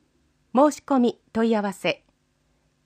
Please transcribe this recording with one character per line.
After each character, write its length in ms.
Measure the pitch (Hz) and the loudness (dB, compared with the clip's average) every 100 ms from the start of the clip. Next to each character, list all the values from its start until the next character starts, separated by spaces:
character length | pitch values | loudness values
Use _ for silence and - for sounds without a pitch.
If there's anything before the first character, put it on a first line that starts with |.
| _ _ _ _ _ 240 | _ _ _ _ _ 2
申 160 | 294 | 2
し 100 | - - | 0 -2
込 140 | 269 | 0
み、 200 | 240 - _ | 0 -2 _
問 160 | 220 226 | -4 -2
い 60 | 220 | -2
合 60 | |
わ 120 | 202 | -4
せ。 320 | 185 175 - _ _ _ _ _ _ _ _ | -4 -6 -6 _ _ _ _ _ _ _ _